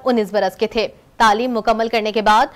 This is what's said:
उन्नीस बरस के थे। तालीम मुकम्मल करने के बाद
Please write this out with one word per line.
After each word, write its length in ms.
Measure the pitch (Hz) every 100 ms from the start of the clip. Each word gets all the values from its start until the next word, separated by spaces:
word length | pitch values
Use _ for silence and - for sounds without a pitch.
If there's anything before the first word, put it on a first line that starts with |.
| 254
उन्नीस 280 | 240 196
बरस 220 | 208 190 -
के 140 | 214 233
थे। 120 | 202 - _ -
तालीम 320 | 226 208 254
मुकम्मल 360 | 233 214 226 226
करने 240 | 233 214
के 100 | 208
बाद 280 | 214 214 277